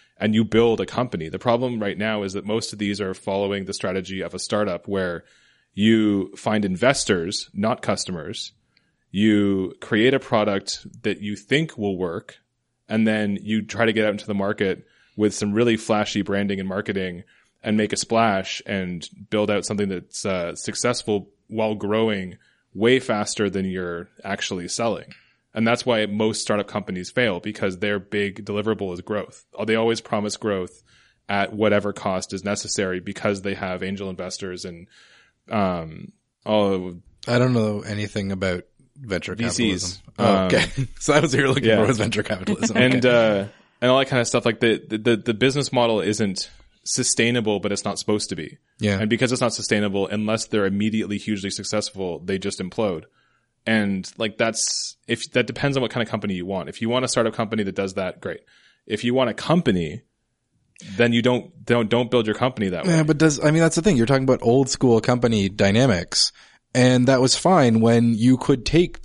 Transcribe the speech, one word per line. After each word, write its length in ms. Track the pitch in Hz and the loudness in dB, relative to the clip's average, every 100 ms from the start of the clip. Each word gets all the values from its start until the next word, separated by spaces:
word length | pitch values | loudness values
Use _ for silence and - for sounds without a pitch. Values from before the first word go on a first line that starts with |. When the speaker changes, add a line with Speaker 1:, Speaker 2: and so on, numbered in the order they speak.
| _ - | _ -4
Speaker 1:
and 180 | 107 110 | 0 2
you 100 | 110 | 2
build 340 | 110 117 107 | 4 4 4
a 60 | 92 | -2
company. 420 | - 127 90 80 | -4 -4 -4 -8
The 120 | 95 | -4
problem 400 | 123 117 127 117 | 0 0 0 -4
right 160 | 101 85 | -4 -4
now 240 | 110 107 | -4 -4
is 120 | 98 | -4
that 120 | 95 95 | -6 -4
most 260 | 113 110 | -4 -4
of 60 | 104 | -4
these 240 | 101 101 | -4 -2
are 140 | 95 92 | -4 -6
following 500 | - 98 101 101 95 | -4 -2 0 -2 -6
the 80 | |
strategy 480 | - 98 92 90 95 | -6 -4 -4 -6 -8
of 140 | 85 95 | -8 -8
a 40 | |
startup 480 | - 107 104 - - | -2 0 0 -4 -4
where 360 | 98 92 82 - _ _ _ _ | -4 -2 -6 -12 _ _ _ _
you 580 | - 107 113 107 98 92 - | 0 4 6 4 2 -2 -6
find 280 | - 107 | -2 0
investors, 840 | 101 92 - 139 - 92 85 - - | 0 2 2 2 2 0 0 -6 -8
not 300 | - 110 123 | -4 -2 -2
customers. 680 | - 98 - 87 76 113 - _ _ _ _ _ _ | -2 -4 -4 -8 -10 -12 -14 _ _ _ _ _ _
You 640 | 92 107 104 101 98 92 - | 2 4 4 4 0 -2 -8
create 320 | - 107 123 | -2 2 4
a 60 | 131 | 2
product 680 | - 113 104 98 - - - - | 0 0 2 -2 -4 -12 -12 -8
that 180 | 110 95 | -6 -6
you 140 | 104 104 | -6 -8
think 440 | - 143 160 - | -2 -2 -2 -4
will 180 | 101 92 | -4 -2
work, 400 | 90 92 - - _ _ _ _ - | -4 -6 -12 -20 _ _ _ _ -4
and 200 | 110 110 | 0 2
then 320 | 107 104 98 | 2 -2 -4
you 220 | 104 110 | -2 -4
try 220 | 104 104 113 | -2 0 2
to 80 | |
get 120 | 110 107 | 2 0
out 60 | |
into 160 | 104 - | -2 -4
the 60 | 101 | -4
market 500 | 98 104 98 - - _ _ - | -2 0 -2 -2 -8 _ _ 0
with 180 | 104 | 0
some 200 | - 104 | 0 -2
really 240 | 104 120 110 | 2 2 2
flashy 440 | - 107 104 104 | 0 0 0 -2
branding 380 | 98 98 101 98 | -2 -2 -2 -4
and 100 | 95 | -4
marketing 540 | 95 104 98 92 87 - _ _ _ | -6 -4 -4 -6 -8 -16 _ _ _
and 120 | - 107 | -2 0
make 160 | 107 | 2
a 40 | - | -2
splash 640 | - 113 113 98 95 - - | 0 2 2 2 -4 -8 -6
and 420 | 101 90 87 - - 101 | -4 -4 -8 -10 -18 -4
build 200 | 107 104 | -2 0
out 160 | 104 - | 0 -2
something 240 | 104 98 | -2 -2
that's, 360 | 92 - - 107 | -4 -10 -8 -4
uh, 280 | 92 85 82 | -4 -4 -8
successful 720 | - - 120 120 - 104 95 _ - | -8 -4 -2 -2 -2 -2 -4 _ -10
while 280 | 110 110 107 | -4 -2 -2
growing 640 | 101 110 110 101 92 87 _ _ _ | -2 0 0 -2 -6 -14 _ _ _
way 260 | 92 113 131 | 0 4 4
faster 500 | 123 107 104 - 101 | 2 -2 -2 -2 -2
than 160 | 95 95 | 0 -4
you're 440 | 92 90 85 87 _ | -4 -6 -8 -12 _
actually 440 | 98 98 - 92 90 | -8 -6 -6 -8 -6
selling. 380 | - 117 95 - - _ _ _ | -4 -2 -4 -8 -20 _ _ _
And 140 | - 113 | -2 2
that's 180 | 117 127 | 2 2
why 220 | 113 107 | 0 0
most 340 | 104 110 110 | 0 -2 -2
startup 260 | - 104 98 | -2 -2 -2
companies 440 | 107 95 90 90 | -6 -6 -8 -6
fail, 280 | - 120 87 | -2 0 -2
because 380 | 107 101 101 90 | -6 -4 -4 -2
their 220 | 104 104 | -4 -4
big 440 | 92 104 101 101 | -4 -4 -4 -6
deliverable 480 | 104 104 107 101 98 | -8 -4 -2 -2 -4
is 100 | 87 | -8
growth. 440 | 90 104 - - _ - 107 | -6 -6 -6 -14 _ -6 0
They 80 | 113 | 2
always 260 | 113 113 | 2 0
promise 340 | - 110 104 - | -2 -4 -2 -4
growth 460 | 110 98 90 - _ _ _ _ - | -2 -2 -4 -12 _ _ _ _ -4
at 240 | 101 98 | -2 0
whatever 400 | 101 107 101 101 | 2 2 4 0
cost 400 | 95 104 92 - | -4 -4 -4 -4
is 100 | 98 | -6
necessary 560 | 101 104 101 - 95 92 | -4 -4 -4 -2 -2 -2
because 440 | 92 98 107 98 | -6 -4 -2 -2
they 100 | 98 | -4
have 300 | 95 95 92 | -6 -6 -6
angel 260 | 95 98 98 | -6 -6 -8
investors 560 | 90 92 - 95 90 92 | -10 -10 -10 -10 -10 -12
and, 220 | 85 92 _ _ _ _ _ - | -14 -18 _ _ _ _ _ -4
um, 600 | 110 95 87 80 78 - - _ _ | 0 0 -2 -6 -12 -18 -20 _ _
all 520 | - 107 101 95 92 87 - _ - | 0 2 2 0 -4 -10 -18 _ 0
Speaker 2:
I 100 | 120 | 2
don't 160 | 127 | 4
know 280 | 120 107 104 | 2 2 -2
anything 500 | 107 104 104 107 98 | -6 -6 -4 -4 -4
about 320 | 95 95 90 - _ _ - | -2 -2 -2 -6 _ _ -16
venture 380 | 123 90 - 95 | -6 -4 -4 -4
Speaker 1:
V 140 | 117 | -2
Cs. 500 | - 113 87 90 - | 0 0 0 -4 -10
Speaker 2:
capitalism. 20 | - - | -12 0
Oh, 80 | 104 98 | 4 4
Speaker 1:
Um, 100 | 92 | 4
Speaker 2:
okay. 180 | 87 - - 127 | 2 0 -4 -6
<laughs> 60 | - | -4
So 140 | - | 2
that 80 | 147 | 4
was 120 | 156 | 4
what 60 | 120 | 2
you're 80 | 135 | 2
looking 160 | 131 113 | 2 4
Speaker 1:
yeah. 160 | 110 | 6
Speaker 2:
for, 60 | 107 | 4
was 100 | 113 | 2
venture 240 | 104 107 | 0 -2
capitalism. 520 | - 98 92 - 113 110 | -2 -4 -2 -2 0 4
Speaker 1:
And, 300 | 127 131 127 | 4 4 4
Speaker 2:
Okay. 360 | 120 110 101 | 4 4 2
Speaker 1:
uh, 40 | 104 - _ - | -2 -10 _ -2
and 100 | 123 | 2
all 80 | 131 | 4
that 80 | 131 | 2
kind 140 | 131 | 0
of 60 | 113 | 0
stuff. 180 | 123 117 | 0 0
Like, 140 | 110 | 2
the, 220 | 117 107 - | 2 2 -2
the, 280 | 110 113 110 | -2 2 2
the 160 | - | 0
business 380 | 104 131 139 131 | 2 2 0 0
model 280 | 127 117 107 | 2 2 2
isn't 480 | 90 104 104 92 - - - _ - | 0 0 -2 -4 -10 -14 -20 _ -6
sustainable, 760 | - 123 - 117 120 107 101 | -2 0 2 2 2 0 -2
but 120 | 101 | -2
it's 140 | 101 104 | -4 -6
not 140 | 90 | -6
supposed 300 | - 107 - | -2 -2 -2
to 60 | 85 | -8
be. 220 | 76 - _ - | -10 -14 _ -4
Speaker 2:
Yeah. 200 | 107 98 | -2 0
Speaker 1:
And 100 | 107 | 0
because 220 | 117 127 | 0 0
it's 100 | 123 | 0
not 120 | 120 | -2
sustainable, 540 | - 101 107 104 98 98 | -2 -2 0 0 -2 -2
unless 380 | 107 107 110 - | -2 -2 -4 -2
they're 180 | 107 98 | -2 0
immediately 520 | 101 107 110 95 104 | 0 0 -2 -4 -4
hugely 320 | - 104 98 | -4 -4 -4
successful, 720 | 101 98 107 - 98 92 76 | -8 -6 -4 -4 -6 -6 -6
they 180 | 90 95 | -4 -4
just 220 | 98 - | -4 -6
implode. 440 | 90 - 107 80 - _ _ _ _ _ - | -8 -2 -2 -4 -10 _ _ _ _ _ -2
And, 440 | 110 101 95 92 - | 0 2 -2 -4 -6
like, 200 | 110 - | -4 0
that's, 600 | 113 110 - - - - - | -2 0 -4 -6 -8 -10 -6
if, 240 | 123 - | -6 -2
that 160 | 123 120 | 0 0
depends 300 | 117 143 135 | -2 -2 0
on 40 | |
what 100 | 117 | -2
kind 100 | 123 113 | -2 -4
of 40 | |
company 240 | 110 104 90 | -4 -4 -4
you 100 | 90 | -4
want. 220 | 95 76 | -6 -6
If 120 | - | -6
you 80 | 113 | -2
want 160 | 123 127 | 0 0
a 20 | |
startup 260 | - 113 | 0 0
company 300 | - 107 110 | 0 -4 -2
that 120 | 98 95 | -2 -2
does 180 | 98 98 | -4 -2
that, 240 | 90 - | -6 -6
great. 200 | 95 82 _ _ _ _ - | -10 -10 _ _ _ _ -8
If 180 | 107 120 | -4 0
you 80 | |
want 160 | 127 123 | 2 0
a 40 | |
company, 680 | 104 - 170 151 90 80 104 _ _ _ _ _ _ _ _ - 98 | -2 0 2 2 0 0 -8 _ _ _ _ _ _ _ _ -8 0
then 160 | 117 | 2
you 80 | 117 | 4
don't, 440 | 117 123 - - - | 4 2 -2 -8 0
don't, 240 | 120 110 | 0 2
don't 220 | 117 120 | 0 2
build 140 | 123 107 | 2 2
your 100 | 104 | 0
company 340 | 123 127 98 | -2 0 -2
that 160 | 87 175 | -2 2
way. 60 | 165 | 2
Speaker 2:
Yeah, 80 | |
but 140 | 151 151 | 4 4
does, 260 | 160 139 | 4 4
I 80 | 151 | 2
mean, 100 | 160 | 4
that's 140 | 165 165 | 4 2
the 40 | |
thing. 140 | 208 139 | 2 4
You're 100 | 113 | 4
talking 200 | 135 131 | 4 4
about 140 | 123 | 2
old 280 | 117 131 131 | 4 4 4
school 300 | - 127 113 | 2 4 4
company 480 | 120 123 120 110 98 | 4 2 2 2 2
dynamics, 840 | 92 98 107 135 90 87 - - - - _ _ 127 | 2 4 6 4 2 0 -2 -2 -4 -20 _ _ 4
and 320 | 127 127 123 | 6 6 6
that 140 | 131 | 6
was 140 | 127 - | 4 4
fine 420 | 170 185 123 113 | 4 6 6 6
when 340 | 117 117 117 110 | 6 6 4 4
you 220 | 123 127 | 4 4
could 280 | - 131 - | 4 0 2
take 340 | 160 180 - | 2 2 -2